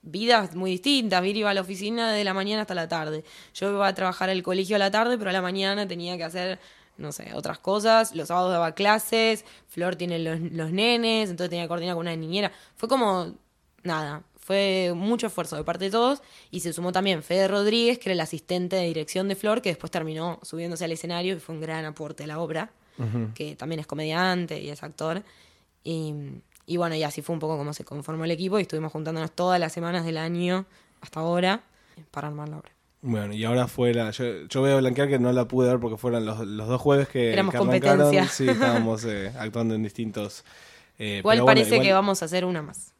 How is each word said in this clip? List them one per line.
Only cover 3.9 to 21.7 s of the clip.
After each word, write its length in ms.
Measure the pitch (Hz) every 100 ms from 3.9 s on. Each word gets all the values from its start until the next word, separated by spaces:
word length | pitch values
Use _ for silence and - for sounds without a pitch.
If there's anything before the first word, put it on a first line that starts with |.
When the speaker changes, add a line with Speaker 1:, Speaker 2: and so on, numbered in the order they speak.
Speaker 1:
trabajar 360 | 190 185 185 185
al 120 | 190
colegio 360 | 180 185 185 208
a 20 |
la 100 | 196
tarde, 280 | 214 233 247
pero 140 | 202
a 20 |
la 80 | 185
mañana 440 | 180 196 190 202 202
tenía 300 | 175 175 180
que 80 |
hacer, 360 | 165 175 180 185 - - _ -
no 140 | 151
sé, 220 | - -
otras 260 | - - -
cosas. 560 | - 208 220 226 220 160
Los 140 | 143
sábados 220 | 175 180
daba 180 | 175 165
clases, 680 | 160 202 214 - 226 226 220 - - _
Flor 300 | - 175 175
tiene 220 | 175 170
los, 200 | 160 160
los 320 | 170 165 160
nenes, 580 | 185 226 240 226 226 208
entonces 200 | 175 180
tenía 160 | 175 170
que 20 |
coordinar 260 | 170 175 175
con 100 | 170
una 80 | 165
niñera. 380 | 160 190 196 - - _
Fue 100 | 247
como, 460 | 269 220 185 170 - _ _ _ _
nada, 400 | 180 156 151 151 - _
fue 560 | - 196 196 185 180 175
mucho 320 | 202 233 220
esfuerzo 300 | 175 165 151
de 60 |
parte 220 | 151 170 196
de 60 |
todos. 300 | 220 247 285 - - -
Y 120 | 180
se 120 | 170
sumó 180 | 165 180
también 300 | 180 196 170
Fede 260 | - 180 190
Rodríguez, 520 | 202 208 233 233 247
que 100 | -
era 40 |
el 80 | 180
asistente 560 | 156 156 - 180 180 185
de 60 | 175
dirección 400 | 160 151 185 196
de 80 | 190
Flor, 260 | 214 226
que 80 | 202
después 220 | 160 160
terminó 480 | 180 160 156 170 165
subiéndose 420 | - 165 170 170 165
al 60 |
escenario 440 | 165 170 170 185 185
y 40 |
fue 160 | - 160
un 60 |
gran 240 | 160